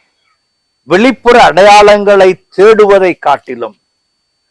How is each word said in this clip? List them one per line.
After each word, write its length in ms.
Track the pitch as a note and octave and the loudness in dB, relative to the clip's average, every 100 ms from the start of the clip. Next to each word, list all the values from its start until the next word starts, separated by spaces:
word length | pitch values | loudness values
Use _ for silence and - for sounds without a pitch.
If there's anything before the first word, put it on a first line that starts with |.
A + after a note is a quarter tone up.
| _ _ _ _ _ _ _ _ | _ _ _ _ _ _ _ _
வெளிப்புற 640 | - F3 B3 A3+ A#3+ A#3+ F3+ | -6 -2 -2 -2 -2 0 0
அடையாளங்களை 920 | D#3 G3+ G#3 G#3 G#3 G3+ G3+ F#3+ F#3 _ | 2 2 2 2 0 0 0 0 -2 _
தேடுவதை 640 | - G3+ G#3+ G#3 G3 F#3 E3 | -2 0 2 2 0 -2 -4
காட்டிலும் 640 | - C3+ - B2 A2+ G#2 _ _ _ _ _ _ _ | -6 -6 -8 -14 -14 -16 _ _ _ _ _ _ _